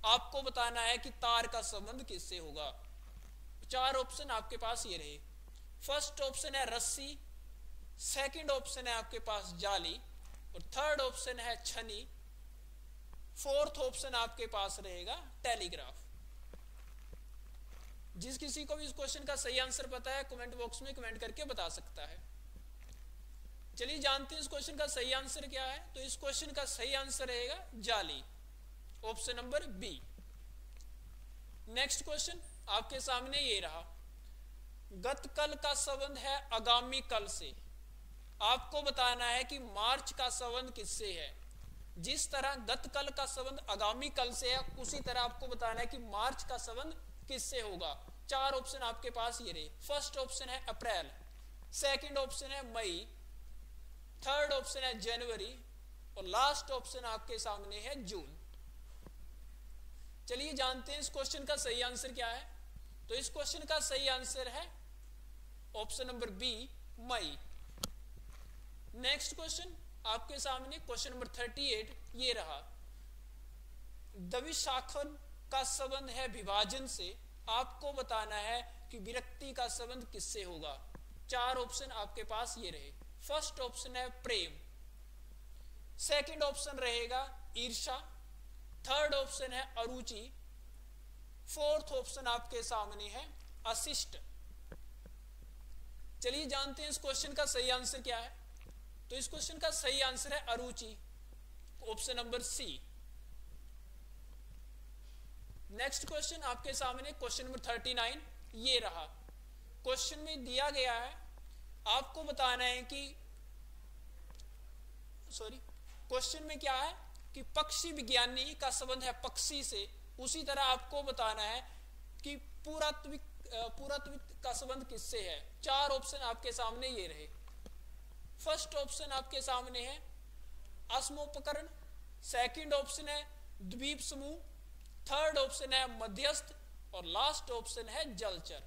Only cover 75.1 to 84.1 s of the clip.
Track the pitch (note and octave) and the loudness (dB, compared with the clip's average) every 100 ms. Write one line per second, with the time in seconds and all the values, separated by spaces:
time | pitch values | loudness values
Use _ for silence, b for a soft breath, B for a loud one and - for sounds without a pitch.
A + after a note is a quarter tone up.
75.1 | D4 - - - C4+ C4 - C4+ C4+ C4+ | -4 -10 -10 0 2 4 2 2 0 -2
76.1 | A#3+ C4 A3 G3 G3+ G#3 C4 C4 - F3+ | 0 0 -2 4 6 6 4 -2 -4 -4
77.1 | - - - - A3+ B3+ - D4 C#4 B3+ | -6 -12 -10 2 2 2 -2 -4 -2 0
78.1 | A3 G#3+ G#3 G#3 A#3+ A#3+ - - A#3 G3+ | 0 2 0 2 0 -2 -10 -10 -6 -4
79.1 | A#3+ - - C#4 B3+ A#3+ - A#3+ B3+ A#3+ | -4 -4 -8 -6 -2 0 0 -4 -6 -6
80.1 | G#3 - A3 F#3 E3 D3+ C#3 - - - | -4 -2 -2 -4 -4 -4 -6 -8 -10 -10
81.1 | - - B3+ B3 C4 A#3+ - C4 A3+ G#3 | -12 0 4 6 4 2 -2 -4 -4 -4
82.1 | - G#3+ A3 A#3+ A#3 G3 D#3 C#3 - - | -4 -2 0 0 -2 -4 -6 -8 -10 -12
83.1 | - - D4+ D4+ - B3+ - C4+ B3 B3+ | -10 0 2 2 -2 -2 -2 -4 -2 -2